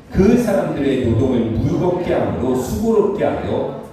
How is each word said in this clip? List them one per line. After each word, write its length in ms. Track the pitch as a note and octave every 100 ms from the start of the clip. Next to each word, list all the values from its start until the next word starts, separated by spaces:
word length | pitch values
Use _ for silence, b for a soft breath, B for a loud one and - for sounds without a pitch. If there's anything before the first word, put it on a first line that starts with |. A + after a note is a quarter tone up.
| -
그 240 | F#3 G#3+ B3
사람들의 720 | G3+ F#3 D#3 C#3+ C3+ B2 A#2
노동을 340 | A2+ B2+ A#2
무겁게 720 | A2 A2+ D3 E3+ F3+ F3 F3
함으로 420 | - - - C3 B2+
수고롭게 680 | - G#3+ A3+ G#3+ - -
하여 640 | - - - - - - -